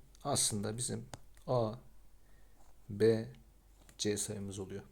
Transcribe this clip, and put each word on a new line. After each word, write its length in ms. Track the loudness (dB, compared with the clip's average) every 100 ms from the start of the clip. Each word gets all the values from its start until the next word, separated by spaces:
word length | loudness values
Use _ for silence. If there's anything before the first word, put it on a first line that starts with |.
| -20 -8
aslında 520 | 0 2 2 0 -2 -2
bizim 300 | -4 -4 -6 -14 -16 -12 0
A, 280 | 2 2 -2 -12 -20 -20 -20 -20 -20 -20 -20 -20 -18 -12
B, 400 | 6 6 6 0 -10 -20 -20 -20 -20 -20 -2
C 180 | 0 0
sayımız 420 | -2 -4 -6 -6
oluyor. 240 | -8 -8 -12